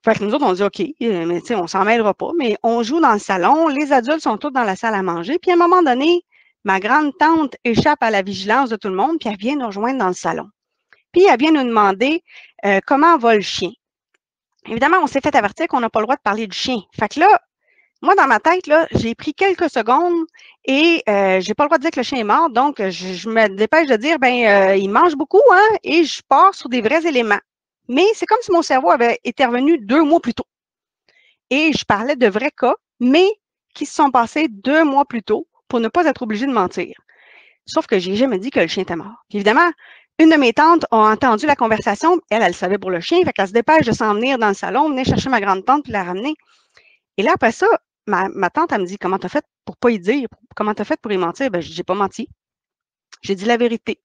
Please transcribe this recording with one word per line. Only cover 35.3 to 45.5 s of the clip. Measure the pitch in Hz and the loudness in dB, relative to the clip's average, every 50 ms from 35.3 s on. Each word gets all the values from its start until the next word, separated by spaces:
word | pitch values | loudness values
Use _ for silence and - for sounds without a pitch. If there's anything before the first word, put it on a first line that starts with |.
| 208 269 320 _ _ _ _ _ | -4 -4 -4 _ _ _ _ _
pour | - 240 | -4 -2
ne | 226 | -2
pas | 220 _ 349 349 | 0 _ 0 0
être | 311 254 - | 0 0 -2
obligé | 254 220 220 202 254 | -6 -8 -6 -6 -4
de | 277 | -2
mentir. | 262 220 185 175 - - 175 - - _ _ _ _ _ _ _ _ _ _ _ _ _ _ | -2 -2 -2 -2 -4 -8 -10 -10 -12 _ _ _ _ _ _ _ _ _ _ _ _ _ _
Sauf | - - 320 320 | -6 -4 -4 -2
que | - 233 190 | 0 -2 -2
j'ai | 175 180 196 | -2 -2 -2
jamais | 208 254 277 233 180 | -2 -2 -2 -2 -4
dit | 190 269 | -6 -4
que | - - | -2 -2
le | 175 | -2
chien | 165 - 202 | -2 -2 -8
était | 190 - 175 | -6 -6 -8
mort. | 160 170 202 226 - _ _ | -10 -10 -14 -18 -20 _ _
Puis | - 208 | -10 -2
évidemment, | 202 208 226 294 339 349 311 _ - - - - _ _ _ - | 0 2 2 4 2 2 0 _ -18 -20 -20 -20 _ _ _ 4
une | 320 320 | 4 6
de | 330 | 6
mes | 302 269 233 214 | 4 2 2 2
tantes | - 294 320 349 320 - - | 4 4 4 4 2 2 0
a | - | 2
entendu | 226 214 214 214 214 - 262 220 214 285 | 4 4 4 2 2 2 0 0 0 0
la | 302 285 | 0 0
conversation. | - 247 220 220 214 - 226 202 - - 320 370 349 - _ | 0 2 0 0 0 0 -4 -4 0 2 2 2 2 0 _
Elle, | 208 226 | -2 0
elle | 220 175 175 | 0 0 -2
savait | - - 185 196 208 | -2 -4 -4 -4 -4
pour | 196 185 | -4 -4
le | 180 170 | -6 -6
chien, | 170 - 330 349 | -2 0 2 2
fait | 359 - - | 2 0 0
qu'elle | - 190 185 | -4 -4 0
se | |
dépêche | 190 233 233 - 311 320 285 | 0 -2 2 4 2 2 4
de | 240 | 2
s'en | 214 - 226 220 208 | -2 -2 0 -2 -2
venir | 208 233 269 277 240 | -2 0 -2 0 0
dans | 226 208 | 0 -2
le | 196 | -2
salon, | - - 180 190 254 302 311 | -2 -6 -4 -2 -2 0 0
venir | 285 254 262 | -2 -2 -2
chercher | - - 240 - 269 | -2 -2 -2 -2 -2
ma | 262 226 | -2 -2
grande | 196 202 | 0 0